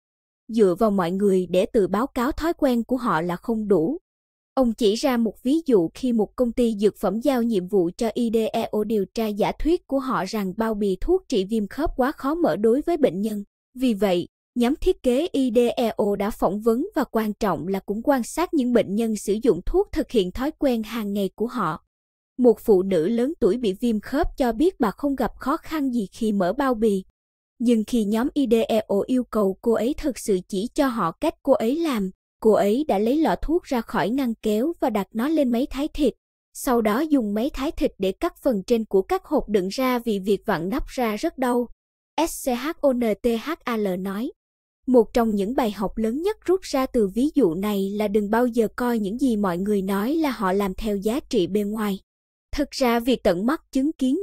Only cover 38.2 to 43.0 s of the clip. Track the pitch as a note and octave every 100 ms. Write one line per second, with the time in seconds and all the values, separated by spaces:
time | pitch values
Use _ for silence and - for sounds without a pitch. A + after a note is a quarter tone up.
38.2 | E4+ - C#4+ G#3+ F#3 A#3 A3 F#3+ F#3+ F#4+
39.2 | - D4 - G#3 F#3 G3+ C4 B3 A#3+ G3+
40.2 | F#3 G3 - F3 E3+ B3+ - - A#3 G#3
41.2 | E4 - B3 A#3+ A#3+ - _ _ _ -
42.2 | E4 - - A#3+ C#4 E4+ C#4+ B3